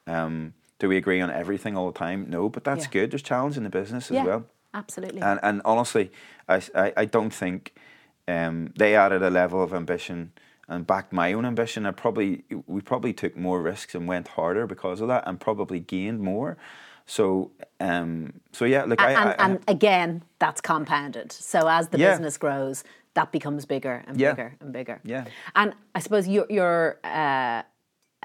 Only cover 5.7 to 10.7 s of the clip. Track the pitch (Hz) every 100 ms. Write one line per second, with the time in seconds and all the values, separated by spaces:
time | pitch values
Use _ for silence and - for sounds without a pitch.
5.7 | 113 120 113 95 - - - - 95 -
6.7 | - 98 - 107 117 107 - 92 92 -
7.7 | _ - - _ _ - 85 82 82 82
8.7 | - 104 107 98 92 92 90 90 92 87
9.7 | 92 82 87 - 87 85 _ _ _ -